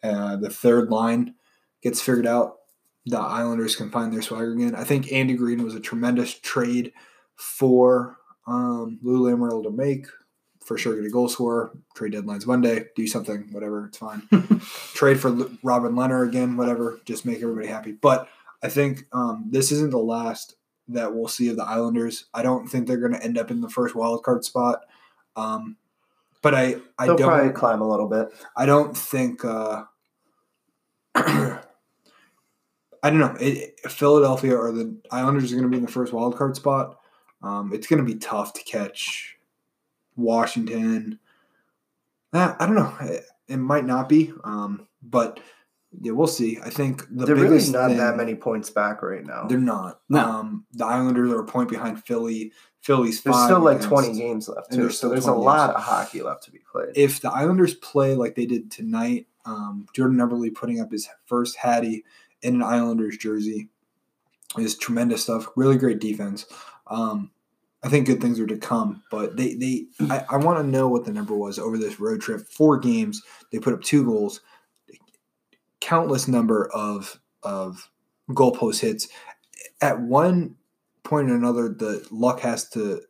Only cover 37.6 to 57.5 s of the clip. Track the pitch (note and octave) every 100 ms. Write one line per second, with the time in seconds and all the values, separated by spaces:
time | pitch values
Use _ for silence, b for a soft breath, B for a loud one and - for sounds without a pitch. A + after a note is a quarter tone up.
37.6 | G2+ G#2+ - D#3+ B2 G#2+ - A2 G2 -
38.6 | - A2 G2+ - - - - - _ _
39.6 | _ _ _ _ _ - A#2 A#2 A#2 -
40.6 | A2+ A2+ A2+ A2 G#2+ A2 _ _ _ _
41.6 | _ _ _ _ _ _ _ E3+ F3+ -
42.6 | F3 G#3+ - - C#3 - - _ _ C3
43.6 | B2+ D3 C3 B2+ C3 D3+ D3+ - A2 G#2
44.6 | G#2 G2+ - _ A#2+ A#2+ A2+ - b b
45.6 | b _ _ - A#2 A2+ D#3+ - A#2 A2+
46.6 | - - C3+ C3 - B2 B2+ C#3+ - D#3
47.6 | - B2 B2+ A#2+ A#2+ A#2+ A#2 A2 - A2
48.6 | G#2+ - G#2 G#2+ - F#2+ C#2+ B1 A2+ B2+
49.6 | B2+ G#2 F#2 - _ C#3+ A2+ A2 G#2+ G#2
50.6 | - A#2+ A2+ B2 B2+ B2 B2 A#2 A2 B2+
51.6 | A#2+ A2+ A#2+ G#2+ - A#2 A#2 A2+ A2 b
52.6 | b _ - C3+ A#2+ A2 C#3 B2 B2 F#3
53.6 | D#3+ A#2+ G#2+ C#3+ A#2+ A2 A#2+ A2+ A2 -
54.6 | - B2 A#2+ - B2 C3 C3 A#2+ B2 D3+
55.6 | C#3+ - - - - - - - - -
56.6 | _ - - C#3 C#3 C#3 B2 A#2+ D3+